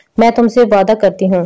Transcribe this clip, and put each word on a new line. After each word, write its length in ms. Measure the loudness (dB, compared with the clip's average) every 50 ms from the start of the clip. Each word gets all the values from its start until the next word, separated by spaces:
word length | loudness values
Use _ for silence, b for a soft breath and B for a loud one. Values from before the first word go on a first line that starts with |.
| b b _ 0
मैं 120 | 0 0 2
तुमसे 320 | 0 -2 0 2 0 0
वादा 280 | 2 2 2 2 0 0
करती 300 | 0 0 -2 -2 -2 -4
हूँ। 180 | -2 -2 -2 -4